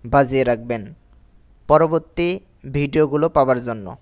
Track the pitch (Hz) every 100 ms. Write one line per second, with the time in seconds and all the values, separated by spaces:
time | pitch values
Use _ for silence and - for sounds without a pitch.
0 | 117 139 131 131 123 117 120 117 98 -
1 | _ _ _ _ _ _ - 151 160 165
2 | 160 - 170 190 _ _ 135 139 143 156
3 | 151 147 165 160 131 123 120 110 95 -